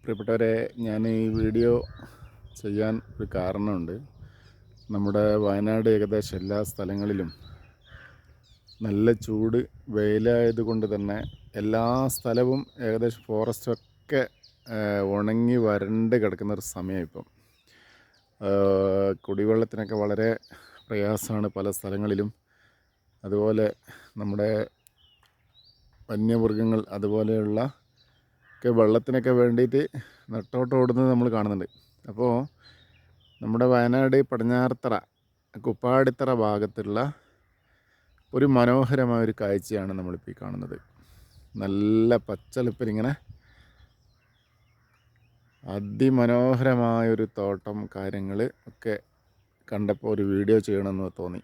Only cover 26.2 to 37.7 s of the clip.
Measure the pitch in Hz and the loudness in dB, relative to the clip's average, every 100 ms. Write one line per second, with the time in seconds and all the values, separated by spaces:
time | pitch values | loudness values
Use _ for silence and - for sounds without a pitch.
26.2 | 110 117 113 107 113 110 104 98 101 107 | 0 2 2 0 0 0 -2 -6 -2 0
27.2 | 107 110 104 107 131 - _ _ _ _ | 0 0 0 -2 -4 -6 _ _ _ _
28.2 | _ _ _ - 120 117 110 110 - 127 | _ _ _ -6 0 4 6 6 2 0
29.2 | 120 123 123 117 123 135 156 135 - - | 4 4 4 4 4 2 -2 -8 -16 -20
30.2 | - 113 95 123 127 131 127 123 131 123 | -10 -10 -6 -4 0 2 4 4 4 4
31.2 | 120 113 104 101 90 _ _ _ - 104 | 2 0 0 -2 -6 _ _ _ -18 -2
32.2 | 123 120 143 _ - - _ _ _ _ | 0 0 -2 _ -20 -20 _ _ _ _
33.2 | _ _ 110 113 127 123 120 127 135 135 | _ _ -4 2 4 4 4 2 4 4
34.2 | 135 120 113 123 127 127 127 107 - _ | 2 0 0 2 0 -2 -4 -4 -6 _
35.2 | _ _ _ 110 123 107 123 131 135 127 | _ _ _ -8 -6 -4 2 4 4 2
36.2 | 131 123 107 104 104 107 101 104 139 147 | -2 0 0 0 -4 -6 -6 -4 -4 -8
37.2 | _ _ _ _ _ | _ _ _ _ _